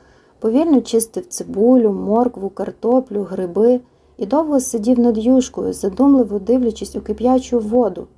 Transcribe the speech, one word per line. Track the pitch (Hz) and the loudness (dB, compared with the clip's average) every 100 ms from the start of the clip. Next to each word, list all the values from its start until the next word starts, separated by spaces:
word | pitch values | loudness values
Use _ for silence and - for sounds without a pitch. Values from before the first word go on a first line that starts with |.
| _ _ _ _ | _ _ _ _
повільно | 220 254 330 262 | -2 0 2 2
чистив | - 226 220 185 - | 2 -2 -2 -6 -10
цибулю, | - 170 190 233 254 214 | -10 -8 0 4 6 4
моркву, | 185 190 220 247 190 190 | 0 0 0 0 -4 -10
картоплю, | - - - 226 254 262 202 | -8 -10 -6 0 0 0 -6
гриби | 180 185 180 185 233 247 - _ _ - | -6 -6 -4 2 2 2 -2 _ _ -10
і | 202 | -2
довго | 294 320 277 | -2 0 0
сидів | 262 233 214 254 | 0 -2 0 2
над | 240 214 | 2 2
юшкою, | 226 262 247 - 185 | 2 2 2 -6 -6
задумливо | 180 202 196 277 269 202 202 | -4 -6 2 4 4 2 -2
дивлячись | 190 254 240 214 190 208 | -2 0 0 -4 -10 -10
у | |
кип'ячу | - 208 240 262 254 240 | -8 -4 0 0 0 -4
воду, | 208 247 214 175 - | 0 0 0 -4 -14